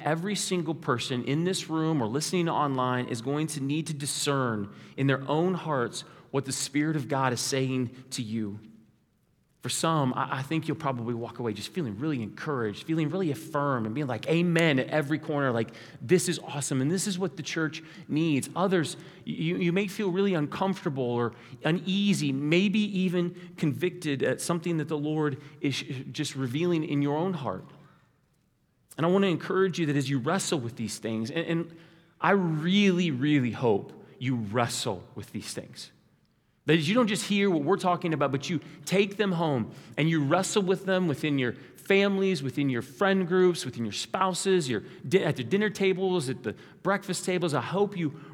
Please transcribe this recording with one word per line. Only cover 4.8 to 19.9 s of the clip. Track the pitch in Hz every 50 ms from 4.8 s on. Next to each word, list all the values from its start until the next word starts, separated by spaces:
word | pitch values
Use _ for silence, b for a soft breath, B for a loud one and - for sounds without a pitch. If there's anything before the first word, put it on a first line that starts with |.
| B B B
in | B 135 139
their | 139 127 135 139
own | 143 156 170 185 185
hearts | 165 - 160 151 131 120 110 - - - B B B B B B
what | 139 135
the | -
Spirit | 123 - - - - 143 147 156 160 156
of | 131 113
God | 135 135 135 131
is | 120 120
saying | - - 139 135 131 131 131 127 127 120 - B B B
to | - -
you. | 123 104 110 113 107 101 101 110 - - - - - _ _ _ _ _ _ _ _ _ _ _ _ _ _ _
For | - 131
some, | - - - 165 165 156 139 127 120 -
I, | 135 135 151 135
I |
think | 135 - 160 160 156 160
you'll | 143
probably | - - 139 131 120 113 113 120
walk | 113 120 117 - -
away | 123 117 104
just | 98 104 -
feeling | - 190 160 117 98 95
really | 139 160 151 123
encouraged, | 113 101 - - - 156 147 127 117 107 101 - -
feeling | - 160 160 160 143
really | 151 190 196 160
affirmed, | 139 - - - - 147 143 143 135 123 110
and | 110 107
being | 143 151 127
like, | 123 110 - -
"Amen," | 160 170 175 175 170 165 170 165 147 131
at | 123 -
every | - 156 156 135 156 151
corner, | - - 151 143 139 135
like, | 120 117 113 - - B B B B B
"This | B 117 170 180 - 180
is | 165 -
awesome, | - - - 143 139 - 147 131
and | 131 143
this | 175 196 185 208
is | 190 175
what | 190 180 - -
the |
church | 156 - - 165 160 156 156 - - B B B B B
needs." | 139 151 165 165 147 131 - - -
Others, | 165 180 196 185 180 151 123 - B B B B B B
you, | - 156 160 160 160 180
you | 185 185 175
may | 170 190 208
feel | 196